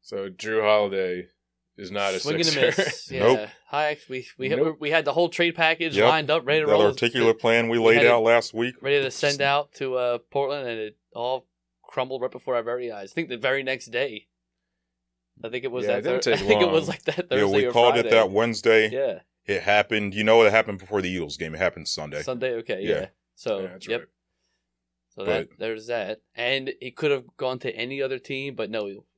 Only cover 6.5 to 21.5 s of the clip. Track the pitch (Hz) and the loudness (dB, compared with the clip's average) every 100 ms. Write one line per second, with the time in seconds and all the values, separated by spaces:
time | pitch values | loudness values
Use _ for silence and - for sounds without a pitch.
6.5 | 156 151 104 104 101 120 120 113 113 117 | 0 4 4 4 2 0 4 4 4 4
7.5 | 117 117 117 113 117 117 120 113 117 113 | 4 4 4 6 6 6 6 6 4 2
8.5 | 113 123 127 135 143 135 - 147 143 139 | -4 -4 -4 0 0 0 -2 -2 0 0
9.5 | 143 143 - 135 127 123 120 _ 139 139 | 0 -2 -8 -4 -2 -2 -4 _ -4 -4
10.5 | 143 127 113 107 _ _ - 120 131 _ | -4 -6 -8 -8 _ _ -8 -6 -6 _
11.5 | _ _ _ - - 131 131 127 127 - | _ _ _ -10 -6 -6 -4 -6 -8 -4
12.5 | 120 113 123 117 104 98 - 156 120 131 | -4 -2 -6 -6 -10 -10 -8 -8 -4 -2
13.5 | 135 131 131 - 120 135 107 _ _ _ | -2 -4 -8 -6 -4 -4 -6 _ _ _
14.5 | _ _ _ _ _ _ _ _ _ 117 | _ _ _ _ _ _ _ _ _ -10
15.5 | 123 127 123 - 123 131 127 120 110 101 | -8 -6 -6 -4 -2 -2 -2 0 0 2
16.5 | 104 180 - 143 - - 156 - 123 101 | 2 4 2 -2 -6 -6 -6 -4 0 2
17.5 | 104 123 117 120 117 113 113 101 98 117 | 2 2 6 6 6 4 4 4 2 0
18.5 | 107 117 110 107 127 135 87 _ _ - | 2 4 6 4 0 -4 -6 _ _ -4
19.5 | 98 101 104 101 107 104 98 107 113 110 | -2 2 2 2 -2 -2 -2 6 8 8
20.5 | 110 110 98 - 104 90 92 76 - 82 | 6 2 -6 -4 -4 -2 -4 -6 -8 -10